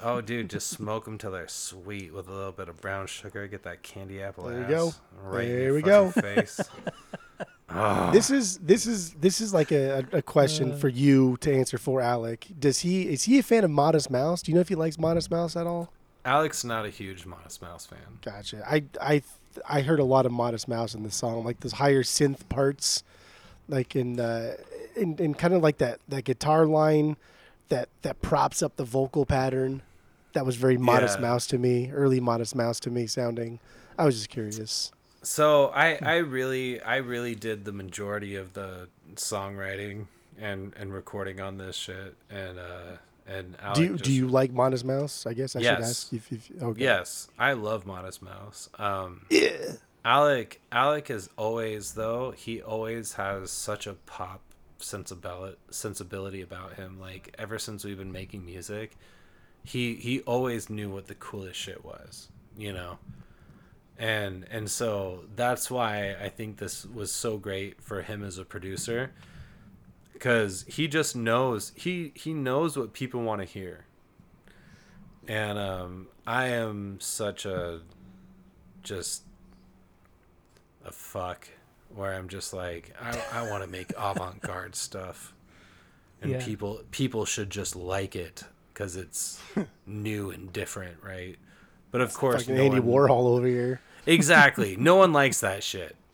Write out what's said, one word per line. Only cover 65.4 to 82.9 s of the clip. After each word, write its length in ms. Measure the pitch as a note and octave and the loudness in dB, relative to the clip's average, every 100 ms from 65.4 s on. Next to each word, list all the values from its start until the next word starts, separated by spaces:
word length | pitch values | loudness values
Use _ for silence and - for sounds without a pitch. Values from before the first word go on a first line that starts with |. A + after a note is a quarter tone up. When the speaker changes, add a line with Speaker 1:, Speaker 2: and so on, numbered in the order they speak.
| A#2+ - - | 0 0 -2
Speaker 1:
why 460 | B2+ A2+ G#2 G2 F#2+ | -2 -2 -2 -4 -6
I 60 | G2+ | -10
think 300 | - A2 G2+ | -8 -10 -8
this 260 | F#2+ - | -10 -10
was 260 | - A#2 G2 | -12 -10 -6
so 280 | - A#2 G#2+ | -4 -4 -4
great 420 | G2+ F#2+ G2 - | -4 -6 -6 -12
for 200 | - G2+ | -10 -8
him 200 | F2 G#2 | -8 -8
as 140 | G2+ F2+ | -8 -10
a 80 | |
producer, 680 | F#2 G2+ F#2+ F#2 - A#2 C3+ - - - - - - - - - - - | -12 -10 -8 -8 -4 -4 -4 -10 -20 -20 -20 -20 -20 -20 -20 -20 -20 -6
'cause 460 | B2+ A#2 G#2 F#2 - | 2 4 2 -2 -8
he 180 | - D#3 | -4 0
just 300 | D#3 D3 B2 | 2 0 0
knows, 560 | A2+ A#2+ C3 G#2+ - | 2 4 2 0 -6
he, 380 | - F3 F3+ D#3 | -8 -6 -4 -6
he 200 | - D#3 | -10 -8
knows 420 | D#3+ C3 C3+ E3 C#3 | -4 0 2 2 0
what 160 | A2 | -6
people 300 | - B2+ B2 | -6 -6 -4
wanna 240 | A2+ G#2 F#2 | -2 -2 -6
hear. 400 | G2 F#2 E2 - _ _ _ _ _ - - - - - - - - - | -10 -12 -12 -20 _ _ _ _ _ -20 -20 -20 -20 -20 -20 -20 -20 -6
And, 300 | G#2+ G#2 G#2 | -4 -2 -2
um, 500 | G2 F#2 F2+ F2+ F#2 - - | -4 -4 -8 -12 -16 -14 -4
I 200 | A#2+ B2+ | -2 0
am 500 | A#2+ A2+ G#2 G2+ G2 | 0 -2 -4 -8 -8
such 460 | - - G#2 G2+ G2+ | -8 -4 -4 -4 -6
a, 340 | F#2 F2 E2 E2 - - - - - - _ - - | -4 -4 -8 -14 -20 -20 -20 -20 -20 -20 _ -20 -20
just 400 | - F#2+ - - - - - - - _ _ _ _ _ _ _ _ _ _ _ | -12 -8 -8 -10 -12 -20 -20 -20 -20 _ _ _ _ _ _ _ _ _ _ _
a 80 | - | -20
fuck, 560 | - - G#2 F2+ F2+ - - _ _ _ | -18 -12 -8 -8 -10 -16 -20 _ _ _
where 180 | G#2 G2 | -8 -6
I'm 140 | F#2+ F#2 | -6 -8
just 240 | F#2+ - | -10 -10
like, 420 | F#2 F2+ E2+ - | -8 -8 -8 -12